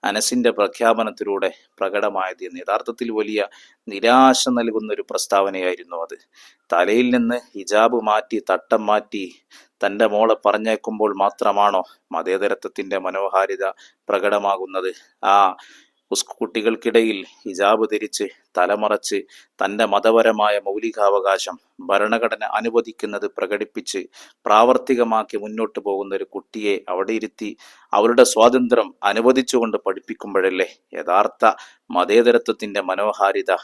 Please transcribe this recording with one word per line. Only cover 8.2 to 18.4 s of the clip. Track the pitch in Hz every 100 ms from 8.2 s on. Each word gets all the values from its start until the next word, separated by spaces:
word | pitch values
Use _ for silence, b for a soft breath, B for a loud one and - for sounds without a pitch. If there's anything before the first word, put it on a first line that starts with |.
| - 110 -
തട്ടം | 92 _ 113 104
മാറ്റി | 107 104 104 92 - _ b b _
തൻ്റെ | 101 101 110
മോളെ | 104 113 110
പറഞ്ഞേക്കുമ്പോൾ | 104 104 110 110 - 107 107 98
മാത്രമാണോ | 101 - 110 101 104 95 92 B _
മതേതരത്വത്തിൻ്റെ | 82 90 95 98 98 - - 95 95
മനോഹാരിത | 92 95 98 95 98 95 95 - b b
പ്രകടമാകുന്നത്? | - 101 101 101 101 98 92 95 92 - b _
ആ | 95 101 95 92 B B B B _
ഉസ്-, | 95 -
കുട്ടികൾക്കിടയിൽ | - 113 117 107 110 120 113 113 101 90 _
ഹിജാബ് | 110 90 98 110 110
ധരിച്ച്, | 107 107 - 98 -